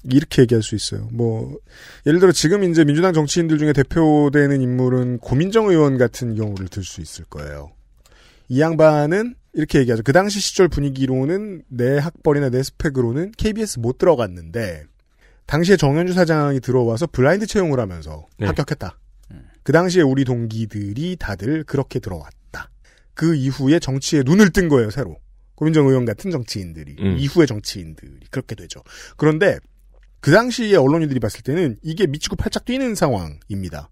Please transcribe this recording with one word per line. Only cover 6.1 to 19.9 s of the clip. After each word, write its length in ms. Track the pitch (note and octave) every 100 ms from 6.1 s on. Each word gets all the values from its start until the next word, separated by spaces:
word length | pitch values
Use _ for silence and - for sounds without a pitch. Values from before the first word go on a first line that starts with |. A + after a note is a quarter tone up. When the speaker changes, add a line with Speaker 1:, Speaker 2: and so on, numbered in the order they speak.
| - B2
Speaker 1:
경우를 320 | A2 G#2+ G2 F#2
들 160 | -
수 180 | F2+ -
있을 240 | D#2+ -
거예요. 460 | D#2+ D2+ D2 D2 D2 _ _ _ _ _ _ _ _
이 120 | B2+
양반은 760 | D#3+ D#3 D#3 D3+ D3 F#3+ A#3+ - _
이렇게 260 | - D3+ D#3
얘기하죠. 240 | B2 A2+
그 100 | A2+
당시 260 | D3+ G3+ G3+
시절 280 | - - F3+
분위기로는 960 | - C#3+ C3 C3 C3 C#3 F#3+ G#3+ E3+ -
내 300 | B2 A#2+ C#3+
학벌이나 520 | D#3 - D#3+ C#3+ C#3
내 120 | B2
스펙으로는 720 | C3+ _ D#3+ C3 A#2 C3 F#3+ -
케이비에스 420 | G#3+ G#3+ G#3+ B2
못 180 | A2+ C3
들어갔는데 840 | F3+ C#3 G#2+ F2 E2 A2+ G#2 D#2 D2 _ _ _ _ _ -
당시에 300 | D3 F3 F#3
정현주 360 | C#3+ D3 F3+
사장이 460 | F3+ E3 D#3 C#3+ C#3
들어와서 480 | B2 B2+ A#2 A2+ E3
블라인드 400 | - C3 G3 G#3+
채용을 320 | G#3+ F3 C3
하면서 480 | G#2 E2+ D2+ D#2 - -
Speaker 2:
네. 80 |
Speaker 1:
합격했다. 540 | G2+ - C#3+ D3 G2 - _ _ _
Speaker 3:
음. 100 | D#3 A#2 _
Speaker 1:
그 80 | -
당시에 320 | D#3 F3+